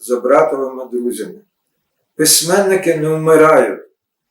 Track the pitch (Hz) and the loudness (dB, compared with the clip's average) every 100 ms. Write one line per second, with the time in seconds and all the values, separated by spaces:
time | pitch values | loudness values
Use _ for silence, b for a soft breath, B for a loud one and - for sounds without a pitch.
0 | - 120 123 143 - 135 131 127 127 120 | -6 -4 0 2 2 -2 -6 -10 -10 -6
1 | 120 104 95 - _ _ _ _ _ _ | -6 -6 -10 -14 _ _ _ _ _ _
2 | _ - 156 - 156 196 196 185 170 160 | _ -4 0 0 0 0 2 0 0 -2
3 | 156 156 160 160 156 - 110 95 - _ | -2 -2 2 4 6 4 2 -4 -14 _
4 | _ _ _ | _ _ _